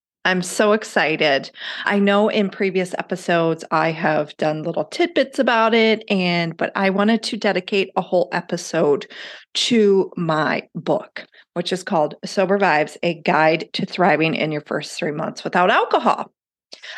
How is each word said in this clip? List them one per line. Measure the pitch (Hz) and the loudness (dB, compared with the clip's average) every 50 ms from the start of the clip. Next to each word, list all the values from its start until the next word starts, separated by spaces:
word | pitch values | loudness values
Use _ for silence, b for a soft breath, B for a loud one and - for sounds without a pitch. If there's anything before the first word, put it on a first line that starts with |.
| _ _ _ _ - | _ _ _ _ -2
I'm | 180 185 185 180 | 0 0 0 -2
so | - - - 214 208 208 | -2 0 2 4 4 4
excited. | 214 208 - - 190 160 147 160 156 156 151 135 135 147 - B B B B B B B | 2 0 -2 -2 0 0 0 0 0 2 2 2 0 -2 -6 B B B B B B B
I | - 202 202 | 0 2 2
know | 202 202 202 202 214 220 | 4 4 4 4 4 2
in | - 220 202 185 | 2 0 0 0
previous | - - 208 196 175 185 180 180 - | -2 -2 -2 -2 0 -2 -2 -2 -4
episodes | - - - 190 175 - - 175 170 165 165 160 160 - - | -8 -6 -6 -6 -6 -2 0 0 2 2 2 0 -2 -4 -2
I | 165 156 160 165 160 | 0 0 0 0 -2
have | 160 165 156 156 156 151 151 - - | -2 -2 0 0 0 -2 -4 -6 -4
done | 151 156 156 156 160 | -2 -2 -2 -2 -4
little | 170 - - 151 | -4 -4 -4 -6
tidbits | - - - 349 339 - 302 269 277 - - | -4 -2 -2 -2 0 0 0 -2 0 -2 -2
about | 247 247 240 226 226 226 233 | 0 2 2 2 4 4 4
it, | 226 220 220 220 220 - - | 4 4 4 2 0 0 -2
and, | 208 190 180 175 175 175 170 165 160 | -2 0 0 0 0 0 -2 -2 -4
but | - - - - | -4 -4 -4 -2
I | - 196 196 | 0 0 2
wanted | 190 202 202 214 233 220 - | 2 2 2 2 2 2 0
to | - 247 | -4 -6
dedicate | 202 - 208 185 185 180 - 214 196 190 - - | -2 -2 -2 0 -2 -2 -2 -2 -2 -2 -2 -2
a | 190 | -4
whole | 175 - 190 180 - - - | -2 0 0 0 0 0 -2
episode | 175 - - 175 170 - - - 160 165 147 143 135 - B B B B B B B B _ - | -6 -4 -4 -6 -6 -6 -4 -2 0 2 2 2 0 -2 B B B B B B B B _ -6
to | - - - 240 226 208 202 196 190 180 - - | -4 0 2 4 4 6 6 6 4 2 0 -2
my | - 175 160 156 156 151 131 - - - - - | -4 -2 -2 0 0 0 0 -2 -4 -6 -8 -12
book, | 175 165 - - - - - _ - - b b b b _ _ | -6 -2 0 -2 -2 -2 -6 _ -18 -18 b b b b _ _
which | 170 175 - 190 | -8 -4 -4 -4
is | 180 - | -6 -4
called | - 196 165 151 147 147 - - | -2 0 0 0 0 -2 -8 -12
Sober | - - 208 190 180 196 202 | -6 -2 0 2 2 2 2
Vibes, | 196 180 151 151 156 147 - - - | 4 4 4 2 2 0 -4 -4 -4
A | 175 165 - - | -4 -4 -2 0
Guide | - 160 151 156 160 165 165 - - - | 2 2 4 4 4 2 0 -2 -6 -6
to | - - | -6 -6
Thriving | - - - 175 165 151 151 160 160 - | -6 -2 2 2 2 4 2 2 0 0
in | - 147 156 | -2 -2 -4
Your | 151 147 - | -4 -6 -6
First | - - 151 151 - - - | -6 -6 -6 -6 -8 -8 -8
Three | 170 156 147 | -6 -6 -4
Months | 156 160 - - - - | -6 -6 -8 -8 -10 -8
Without | 170 - 175 180 190 | -2 0 2 2 4
Alcohol. | 240 339 480 453 - 320 240 208 - - - - _ _ _ _ _ _ _ _ B B B B B | 2 2 2 2 0 0 2 0 0 0 -4 -10 _ _ _ _ _ _ _ _ B B B B B